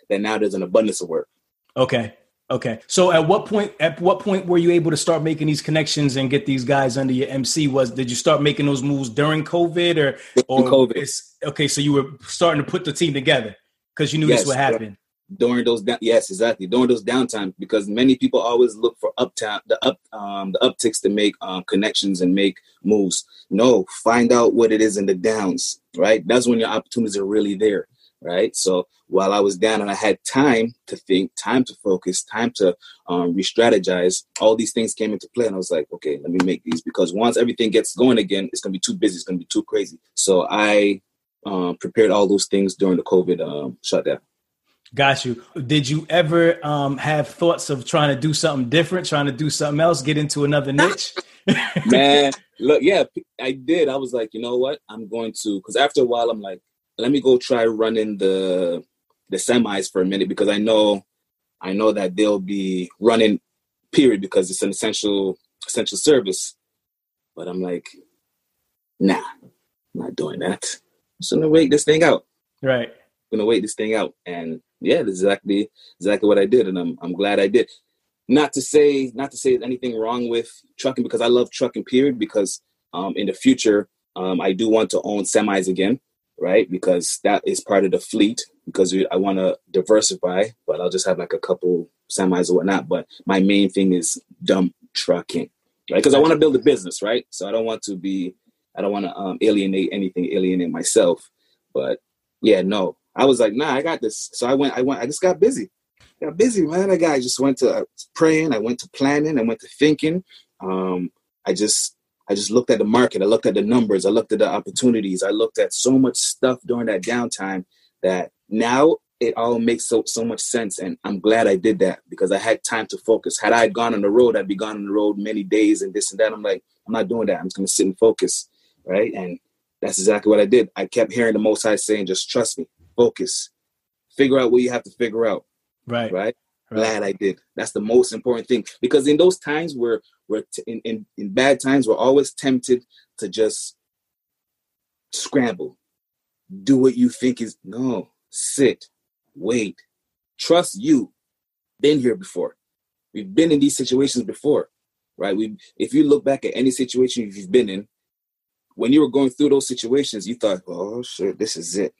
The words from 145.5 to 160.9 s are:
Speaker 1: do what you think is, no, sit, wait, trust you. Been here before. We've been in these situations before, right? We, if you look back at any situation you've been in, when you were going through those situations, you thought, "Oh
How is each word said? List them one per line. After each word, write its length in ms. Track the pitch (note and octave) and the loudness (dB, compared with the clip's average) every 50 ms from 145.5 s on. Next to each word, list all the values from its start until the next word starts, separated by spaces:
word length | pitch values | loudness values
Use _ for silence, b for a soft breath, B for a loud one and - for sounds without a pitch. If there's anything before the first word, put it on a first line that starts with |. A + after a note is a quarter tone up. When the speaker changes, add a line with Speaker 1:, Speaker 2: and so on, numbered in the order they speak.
| G2 F2 D#2+ D2+ - _ _ _ _ _ _ _ _ _ _ _ _ _ _ - - G2 | -4 -6 -10 -12 -14 _ _ _ _ _ _ _ _ _ _ _ _ _ _ -20 -18 -6
Speaker 1:
do 140 | G2 - C#3 | 0 2 4
what 200 | C3 B2+ C3 A#2 | 4 4 4 4
you 120 | A#2+ B2 B2 | 2 0 0
think 320 | - - B2 B2+ B2 - | 0 0 -2 -2 -2 -4
is, 160 | A#2 A2 - _ - | -6 -12 -12 _ -18
no, 460 | F#2 G2+ A#2+ B2+ C3 A#2+ F#2+ - _ _ _ _ _ | -14 -10 -6 -6 -4 -4 -6 -8 _ _ _ _ _
sit, 580 | - - - - - - C#3 A#2 F#2 - - - _ _ _ _ _ _ _ _ - | -12 -10 -8 -4 0 2 2 2 2 0 -8 -20 _ _ _ _ _ _ _ _ -16
wait, 460 | - - G2+ A#2 B2 G#2+ F#2+ - _ _ _ _ _ _ _ _ _ _ _ _ - | -10 -6 -4 -2 -2 -4 -6 -8 _ _ _ _ _ _ _ _ _ _ _ _ -4
trust 420 | - - D#3+ F3 E3+ - - F#3+ | 0 2 2 2 2 0 -4 -4
you. 320 | G#3 D3+ D#3 B2+ - - _ _ _ _ _ _ _ _ _ _ _ _ _ _ | 0 2 2 2 2 -2 _ _ _ _ _ _ _ _ _ _ _ _ _ _
Been 180 | - C#3+ D3+ C#3+ | 2 2 2 2
here 160 | B2 B2 A2 | 2 0 -2
before. 420 | F#2 F#2+ - - F2+ E2 - - _ _ _ _ _ _ _ _ _ _ _ - | -2 -6 -12 -8 -6 -6 -6 -8 _ _ _ _ _ _ _ _ _ _ _ -14
We've 200 | A2 G#2 F#2+ G2 | -14 -12 -2 2
been 160 | C3 E3 E3 | 2 4 4
in 80 | D3+ C#3+ | 4 2
these 180 | C#3+ C#3+ - | 2 2 0
situations 460 | - B2+ B2 B2+ C3 C#3 C3+ - B2 G#2+ | 0 -4 0 0 0 0 0 -2 -4 -6
before, 440 | F#2+ F2+ - - D3 C#3+ G#2 - - _ _ _ _ _ _ _ _ _ | -6 -8 -4 -2 0 0 0 -2 -4 _ _ _ _ _ _ _ _ _
right? 200 | - F#2 G2+ F#2+ | -6 -4 -4 -2
We, 200 | G2+ G#2+ G#2+ G#2+ - b b b | -2 -4 -6 -8 -14 b b b
if 160 | b - A2+ B2+ | b -6 0 2
you 100 | D3 D#3 | 2 4
look 200 | C#3+ C#3+ C#3+ - | 4 4 2 2
back 200 | C#3 C#3 C3 - | 0 -2 -2 -2
at 80 | - - | -6 -2
any 160 | A2+ B2+ C3+ | -2 0 0
situation 640 | B2 - C3 B2 - B2 B2+ B2 - B2 A2+ G2+ G2 | 0 -2 -4 -2 0 0 0 0 0 -4 -8 -8 -10
you've 160 | G#2 G2 F2+ | -14 -4 2
been 200 | G2+ B2 A#2 G#2 | 2 2 2 2
in, 180 | F#2 F#2+ G#2 _ _ _ _ _ _ _ _ _ _ _ _ _ _ _ _ _ _ | -2 -8 -10 _ _ _ _ _ _ _ _ _ _ _ _ _ _ _ _ _ _
when 160 | - A2 A#2 | -2 2 4
you 80 | C#3 D#3 | 6 6
were 80 | D3 B2+ | 4 4
going 220 | A#2 C#3 C#3 C3 | 2 2 2 2
through 180 | - - D3 C#3+ | 2 2 2 4
those 180 | C#3 C#3 C3 | 4 4 2
situations, 640 | - B2+ B2 - A2+ B2+ C#3+ C3+ - - G#2+ F#2+ G2 | -2 -6 -6 -4 0 0 0 0 -2 -4 -8 -8 -8
you 80 | A#2+ | -6
thought, 240 | A#2+ - G#2 F#2+ F#2 - - | -2 -2 -2 -2 -2 -8 -10
"Oh 340 | E2+ F2 F#2 G2+ | -8 -8 -8 -8